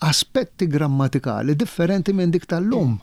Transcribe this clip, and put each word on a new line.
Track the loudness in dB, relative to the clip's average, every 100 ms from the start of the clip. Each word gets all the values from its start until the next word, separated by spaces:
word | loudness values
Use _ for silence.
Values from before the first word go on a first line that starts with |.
aspetti | 0 0 0 -4 -4 -2 -2
grammatikali | 0 0 2 2 0 -2 -2 0 0
differenti | -2 0 0 0 0
minn | 2 2
dik | 0
tal-lum. | -2 -2 0 0 0 -2